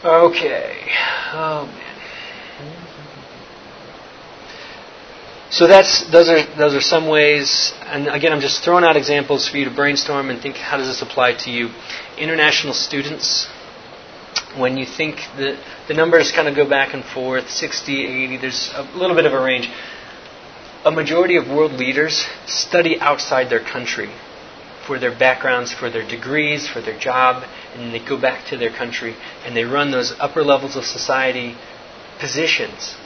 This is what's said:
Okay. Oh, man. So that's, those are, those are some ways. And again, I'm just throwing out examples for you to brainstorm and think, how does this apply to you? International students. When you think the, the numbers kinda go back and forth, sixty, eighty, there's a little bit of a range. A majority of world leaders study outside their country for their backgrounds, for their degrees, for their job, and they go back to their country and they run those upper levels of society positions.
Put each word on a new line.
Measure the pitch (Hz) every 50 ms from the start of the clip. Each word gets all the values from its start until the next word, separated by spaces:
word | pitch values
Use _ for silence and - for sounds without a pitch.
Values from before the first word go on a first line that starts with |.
| -
Okay. | 170 165 165 175 170 170 - 170 143 123 - - - 50 50 - - - - - - - - - -
Oh, | - 160 160 160 156 151 143
man. | 147 - - - - - - - - - - - - - - - - - - 143 151 160 175 170 156 151 151 147 139 - 143 135 - 127 127 131 - - - - - - - - - - - - - - - - - - - - - - - - - - - - - - - - - - - - - - - - -
So | - - 170
that's, | 170 196 190 190 - - - - 160
those | 156 170 170 165
are, | 165 156 147 - - 151
those | 147 151 139
are | 139
some | - - 175 160 160 156
ways. | 156 151 147 147 147 147 139 135 - - - - - - -
And | - 147 143 143 147
again, | 147 147 151 165
I'm | 156 147
just | 139 139 - -
throwing | - 175 175 180 175
out | 165 156 151
examples | - 143 147 143 135 - 147 131 - -
for | -
you | 143 139
to | 127 120
brainstorm | 143 143 143 143 139 - - 143 139 135 135
and | 123 113
think, | - 143 -
how | - - - 143
does | 139 131 131
this | 127 -
apply | 135 131 - 135 123 123 117 120 -
to | 127
you? | 120 120 120 117 117 - - - - - - - - -
International | 151 156 165 160 151 151 143 - - 143 120
students. | - - - 151 139 139 147 156 - - - - - - - - - - - - - - - - - - - - - - - - - - - - 135
When | 127 127 131
you | 135 131
think | 123 - - 160 156 147 - - - -
the, | 139 135 139 - - - - - - - -
the | 151
numbers | 151 165 170 165 165 147 -
kinda | - 170 156 147 143
go | 147 147 139
back | 139 135 135 135
and | - 135 -
forth, | - - 131 127 131 131 127 123 -
sixty, | - - 160 143 - - - 143 139 135 135
eighty, | 123 127 131 131 127 131
there's | 127 131 131 123 - - - -
a | - 139 - -
little | 175 185 185 170
bit | 165 151
of | 147
a | 131 135
range. | 131 131 127 123 120 - - - - - - - - - - - - - - - - - - - - - - - -
A | 156
majority | 156 - 147 151 160 170 185 180 180
of | 160 123 135
world | 139 147 156 151
leaders | 135 127 127 127 131 143 156 160 156 - - - - - -
study | - - - - - - 175 175 165 160 -
outside | - 143 143 135 - - 143 131 127 123
their | 120 113 113
country | - - 127 123 113 - 117 104 104 113 - - - - - - - - - - - - - -
for | - 139 123
their | 127 123 117
backgrounds, | 117 131 131 127 - - 135 127 123 123 120
for | - - 127 120
their | 117 113 110
degrees, | - 123 113 113 127 139 151 151 147 151 143 143 -
for | - 120
their | 104 110 107 -
job, | - 131 123 127 127 127 123 127 127 - - - - - -
and | 120 120 120
they | 117 113 -
go | - 139 123
back | 135 131 127 - - -
to | 143
their | 120 120 113
country | 113 - 127 120 117 - 120 113 110 - - - - - -
and | 123 120
they | 117 117
run | 120 135 143 147 143
those | 135 127 120 - - -
upper | 143 139 - 165 151
levels | 143 139 131 139 139 -
of | 135 120
society | - - 123 - - 135 131 131 131 127 127 123 120 120 - - - - - - - - - - - - -
positions. | 147 139 - 143 165 156 - - 120 101 - - - - - - -